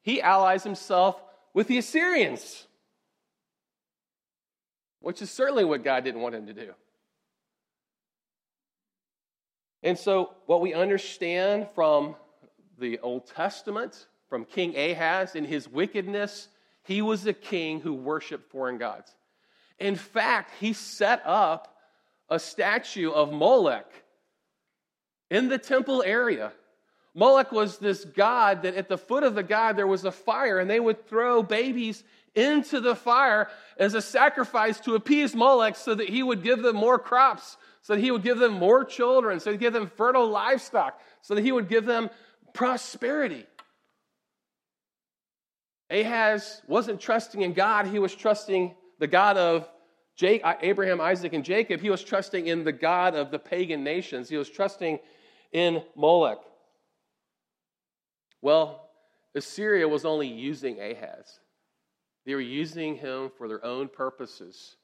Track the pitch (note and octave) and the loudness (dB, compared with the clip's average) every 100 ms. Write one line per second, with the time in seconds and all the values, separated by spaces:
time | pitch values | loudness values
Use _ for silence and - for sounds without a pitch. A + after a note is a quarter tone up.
0 | - C4+ F3 F#3+ F#3+ F#3+ G#3 F#3+ - F3+ | -2 0 4 4 4 2 -4 -12 0 2
1 | F#3+ F#3 - _ _ F3+ G#3+ B3 A3 D#4+ | 2 0 -18 _ _ -2 0 0 0 0
2 | F4 E4+ D#3 B2 - - - _ _ _ | 2 2 0 -4 -14 -20 -20 _ _ _
3 | _ _ _ _ _ _ _ _ _ _ | _ _ _ _ _ _ _ _ _ _
4 | _ _ _ _ _ _ _ _ _ _ | _ _ _ _ _ _ _ _ _ _
5 | - F3+ G3+ - C4+ C4+ F3 C#3+ C3+ C3 | -12 -10 -14 -2 0 2 2 0 0 0
6 | C3 A#2 A#2+ A2+ G#2+ G#2 G#2+ - _ _ | -2 -6 -8 -8 -14 -16 -18 -20 _ _
7 | _ _ _ _ _ _ _ _ _ _ | _ _ _ _ _ _ _ _ _ _
8 | _ _ _ _ _ _ _ _ _ _ | _ _ _ _ _ _ _ _ _ _
9 | _ _ _ _ _ _ _ _ E3+ F3+ | _ _ _ _ _ _ _ _ -4 -2
10 | G3+ F#3+ F3+ - - E3+ F3 E3 F#3+ G3 | 0 0 0 -8 0 2 2 0 0 0
11 | - - E3+ F3 F#3+ G#3 G#3 - D#3 D3 | -4 -8 -4 0 0 0 -4 0 4 4
12 | D3 D#3 _ _ _ _ _ A#2+ B2 A#2 | 0 -10 _ _ _ _ _ _ -8 -6
13 | B2 B2+ - - F#3 G3+ - G#3 B3 - | -6 -8 -10 -6 -6 -6 -10 -8 -8 -14
14 | _ _ _ B2 - - F3 C#3 D#3 E3 | _ _ _ -10 -8 -6 -4 -2 -4 -2
15 | E3 F#3 F#3 D#3+ D3 D3+ - C3+ G#3 G#3+ | -2 -2 -4 -6 -6 -6 -6 -4 -4 -4
16 | F#3 G3+ G3+ - - _ _ _ - G3 | -6 -6 -6 -10 -20 _ _ _ -6 -2
17 | G#3+ G#3+ G#3 F3+ - F#3 D#3+ D#3 D#3+ C3+ | -2 -2 -4 -6 -6 -6 -4 -6 -6 -6
18 | C3 D#3 - D3 _ C3+ B2+ B2 A#2 G2+ | -6 -6 -8 -14 _ -8 -6 -6 -8 -10
19 | - _ _ _ _ _ _ _ G3 G3 | -18 _ _ _ _ _ _ _ -4 -4
20 | - A3+ A3 A3+ - - G#3+ A3 - - | -4 -2 2 0 -2 -6 -6 -6 -12 0
21 | G3+ A#3 D#3 G3 F3+ D#3+ - _ _ _ | 2 2 2 2 2 0 -8 _ _ _
22 | _ _ _ E3 - - G3 A3+ - G#3 | _ _ _ -4 -4 -4 0 0 -4 -4
23 | D#3+ D3+ D3 D3+ F3+ C4 E3 A2 - - | 0 2 0 2 4 6 4 -2 -8 -20
24 | _ _ _ _ _ _ _ _ _ _ | _ _ _ _ _ _ _ _ _ _
25 | _ _ _ F#3+ B3+ C4 - C4 C4+ C4 | _ _ _ -2 0 -4 0 0 2 0
26 | A#3 A3+ A#3+ C#3 G#3 - _ _ _ _ | 0 0 0 -2 -6 -12 _ _ _ _
27 | _ E3 A#3 C4+ C4+ A3 G#3 - G3+ G3 | _ 4 6 6 4 0 -2 -2 -2 -2
28 | D#3 E3 G#3 B3 G#3 F#3 F#3 F#3 F#3+ F3+ | -6 2 2 4 2 2 -2 -4 -4 -6
29 | - C4 C#4+ G#3 F#3 G#3+ A3+ G3+ G3 F#3+ | -2 0 2 0 -2 2 2 2 0 0
30 | F#3 F3+ - A3+ C4 F#3 F#3 A3+ A3+ A3 | -2 -4 -4 0 0 0 0 2 2 -2
31 | - A3 B3 A#3 F#3+ A3 B3+ B3 A3 G#3 | -2 0 2 2 2 -2 0 -2 -6 -8
32 | _ _ _ G#3+ C4+ D4+ - C#4 A#3+ A3+ | _ _ _ 0 4 2 2 0 0 0
33 | A#3+ A#3+ C4+ G#3+ G#3 - - - G3 A3 | 2 4 6 4 0 -6 -20 0 0 0
34 | - B3+ C#4+ C#4+ A3+ A#3 A3 G#3+ - A3 | 0 4 4 4 -2 0 0 -2 -2 -2
35 | A3 D4 C#4 A3+ B3+ B3+ A3 A3 - G#3+ | 2 2 2 4 6 6 4 -2 -4 -4
36 | G3 A#3 B3+ G#3+ F#3 B3 A#3+ G#3+ A3+ B3 | -2 -2 -2 -2 0 2 2 2 2 2
37 | - B3 C4+ G#3+ - - _ _ - G#3 | 2 4 4 2 -12 -20 _ _ -2 0
38 | B3+ A#3+ G3+ A#3+ A#3+ G3 F3+ B3+ B3+ - | 2 0 0 2 2 4 4 4 4 -2
39 | B3 C4 A3+ F3 G#3+ G#3 A#3+ A#3 G3 - | 2 4 2 -4 -4 -2 0 -2 -6 0
40 | A#3 B3+ A3+ G#3 G#3+ C4+ - A3 D#3 - | 2 4 2 0 0 -2 0 -2 -2 -6
41 | - _ - G#3 A#3 B3+ F#3 A3+ A3 A#3 | -20 _ -4 0 2 0 0 0 0 -2
42 | A3+ - _ _ _ - B3 B3 - - | -4 -10 _ _ _ -4 -2 -2 -6 -8
43 | A#3+ D4+ B3+ C3+ G2+ - _ _ _ _ | -4 -2 -4 -6 -16 -20 _ _ _ _
44 | _ _ _ _ _ _ _ _ _ _ | _ _ _ _ _ _ _ _ _ _
45 | _ _ _ _ _ _ _ _ _ F#3+ | _ _ _ _ _ _ _ _ _ -2
46 | G#3+ A#3 A3 G#3 - - - G3 A3+ G3 | 0 2 2 0 -4 -18 -2 -2 0 -6
47 | - A3+ A3+ G3 F#3 F3 G3+ G#3 G3+ G#3 | -2 -2 -2 -4 -2 2 2 2 0 0
48 | F#3+ - A3+ G#3 - F#3+ F3+ - _ _ | -2 0 0 0 0 0 0 -6 _ _
49 | D3+ F3 G3+ G3 E3+ E3 D#3+ - _ _ | 2 4 4 4 2 2 -2 -20 _ _
50 | _ - F#3 A3 E3 E3 F3 G3 F#3+ F3 | _ -2 2 4 2 0 0 0 0 0
51 | D#3+ F#3 F3 D#3 C#3 G3+ A3+ E3+ G3+ F#3 | 0 0 -2 -6 -2 -2 -2 -4 -2 -4
52 | - G3 G3 F#3+ E3 E3 D#3 C#3 D#3+ F3+ | -2 -4 -2 -6 -2 -2 -2 -2 0 2
53 | F3+ D#3 C#3 D3+ - F3 F3+ D3+ C#3 E3+ | 2 0 -4 -8 -6 -4 -4 -4 -4 -4
54 | F3 B2+ B2 D3+ C#3 - G3 G3 E3+ D3+ | -6 -12 -6 -6 -6 -4 -4 -2 -6 -6
55 | - _ _ _ _ E3 F3 E3 - - | -10 _ _ _ _ 0 0 0 -8 0
56 | D3+ F3 C#3+ G#2+ - _ _ _ _ _ | 4 6 4 -2 -14 _ _ _ _ _
57 | _ _ _ _ _ _ _ _ _ _ | _ _ _ _ _ _ _ _ _ _
58 | _ _ _ _ C#3 D#3 D#3 - - _ | _ _ _ _ 2 2 2 -6 -20 _
59 | _ _ _ D3 - - G#3+ G3+ D#3+ D3+ | _ _ _ -12 -10 -6 0 2 2 0
60 | D#3+ D#3 C3+ A2+ C3+ D3 C3 G#2 G#2 A#2 | -2 -4 -4 -8 -10 -8 -8 -8 -12 -12
61 | G2 - - _ _ _ _ _ _ _ | -14 -18 -20 _ _ _ _ _ _ _
62 | _ _ C3 C#3 B2 C#3 D#3 E3 D#3 C#3+ | _ _ -8 -6 -6 -8 -8 -8 -8 -8
63 | C#3 C3 C3+ _ A2+ G#2+ A#2+ B2+ C3+ - | -8 -8 -10 _ -12 -10 -8 -8 -10 -6
64 | C3 - B2 - F2+ - - _ | -8 -8 -16 -16 -20 -20 -20 _